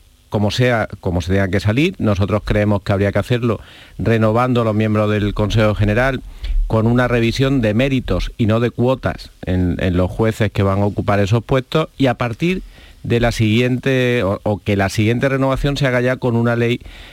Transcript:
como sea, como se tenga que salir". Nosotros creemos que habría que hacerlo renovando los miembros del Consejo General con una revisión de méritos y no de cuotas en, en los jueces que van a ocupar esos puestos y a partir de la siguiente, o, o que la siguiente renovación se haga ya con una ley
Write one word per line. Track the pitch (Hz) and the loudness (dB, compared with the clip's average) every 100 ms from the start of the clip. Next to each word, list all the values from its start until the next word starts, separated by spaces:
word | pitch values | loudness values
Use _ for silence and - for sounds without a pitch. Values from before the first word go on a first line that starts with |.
| - _ _ | -20 _ _
como | 107 104 | -2 0
sea, | 123 123 113 98 - | 2 2 2 -2 -6
como | 95 87 | -4 -4
se | 82 | 0
tenga | 98 95 | 0 0
que | 95 | 0
salir". | 110 117 180 - | 0 0 0 0
Nosotros | 110 95 98 104 | -2 0 0 -2
creemos | - 107 104 101 | 0 0 2 0
que | - | 0
habría | 95 101 | 0 0
que | 101 | 0
hacerlo | - 123 120 - - - - - | -2 -2 -2 -4 -8 -20 -16 -6
renovando | 98 113 110 117 127 120 | 0 2 2 2 2 2
los | 113 | 2
miembros | 107 110 107 107 | 0 2 2 0
del | 107 104 | 0 -2
Consejo | 104 104 110 107 | -2 0 2 2
General | 101 104 107 135 131 - - - - - | 2 0 2 0 -2 -8 -10 -2 -2 0
con | 110 110 | 2 2
una | 123 123 | 2 2
revisión | 120 113 117 135 139 | 2 0 0 0 2
de | 107 | 0
méritos | 107 139 135 - 90 - - | 2 0 0 -2 -2 -2 -2
y | 107 | 0
no | 113 | 2
de | 120 | 0
cuotas | - 123 127 95 - - - | 0 0 0 -4 -6 -12 -12
en, | - 90 90 - | -4 0 0 0
en | 90 87 | 0 0
los | 90 | 0
jueces | - 110 - 104 | 0 -2 0 -2
que | - | 0
van | 98 98 | 0 2
a | 101 | 0
ocupar | 98 95 101 | -2 0 0
esos | 98 113 | 2 0
puestos | - 131 - 156 160 - | 0 -2 0 -2 -2 0
y | 131 | 0
a | |
partir | - 120 113 170 190 - - - - | 0 -4 -2 -4 -4 -8 -20 -20 -14
de | 107 117 | -2 0
la | 120 | 0
siguiente, | - 110 113 127 123 135 131 123 120 | 2 2 2 2 0 0 0 0 0
o, | 95 101 | 0 -2
o | 104 98 | -2 -4
que | - 98 | -2 0
la | 95 | 0
siguiente | - 107 120 135 | 0 0 0 0
renovación | 135 135 131 143 139 | 0 0 0 -2 0
se | 139 | 0
haga | 123 | 0
ya | 123 123 | 0 0
con | 127 117 | 0 0
una | 117 | 0
ley | 117 117 120 - - - | 0 0 -2 -6 -20 -20